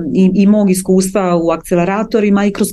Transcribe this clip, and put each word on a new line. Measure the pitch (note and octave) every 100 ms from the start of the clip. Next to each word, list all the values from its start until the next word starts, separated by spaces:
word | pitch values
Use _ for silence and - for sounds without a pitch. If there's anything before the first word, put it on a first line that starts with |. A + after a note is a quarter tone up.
| D#3
i, | D3+ F#3+
i | F#3+ G3
mog | G#3+ G3
iskustva | F#3 - F#3+ F#3+ G#3 F#3 F3
u | E3
akceleratorima | E3 - F3 F3 G3+ A3 A#3 G#3 G3+ G3+
i |
kroz | G3+ G3+